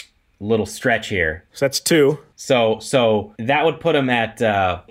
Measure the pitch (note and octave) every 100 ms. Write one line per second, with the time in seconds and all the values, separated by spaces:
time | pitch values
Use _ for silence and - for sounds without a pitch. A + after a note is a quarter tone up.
0 | - _ _ _ G#2 A2+ G2+ - C3 A2+
1 | - G2 D#2+ D#2+ - - C#3 - - E3
2 | C#3 D3+ - - - B2+ A2+ A2 - C3+
3 | A2+ G#2+ G#2 - A2+ D3 D#3+ D#3 E3 D3+
4 | B2+ A#2+ A2 A2 A2+ G2+ F#2+ F2 -